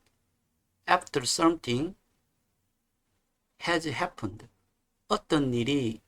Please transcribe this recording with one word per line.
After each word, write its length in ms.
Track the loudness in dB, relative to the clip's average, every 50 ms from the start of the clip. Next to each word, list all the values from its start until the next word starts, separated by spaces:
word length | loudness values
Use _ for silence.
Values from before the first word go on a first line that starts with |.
| _ _ _ _ _ _ _ _ _ _ _ _ _ _ _ _ _ 2
after 340 | 2 2 2 0 -4 -4 -2
something 680 | -2 0 2 4 4 2 2 0 -2 0 0 -2 -4 -6 -10 _ _ _ _ _ _ _ _ _ _ _ _ _ _ _ _ _ _ _ _ _ _ _ _ _ _ _ _ _ _ _ -8
has 260 | -2 0 0 0 0 -2
happened, 600 | -4 -2 -4 -4 -4 -6 -8 -8 -8 -10 -16 -20 _ _ _ _ _ _ _ _ _ _ _ -2
어떤 460 | -2 -2 0 0 2 2 2 2 0
일이 460 | 0 0 2 0 0 0 -2 -4 -6 -8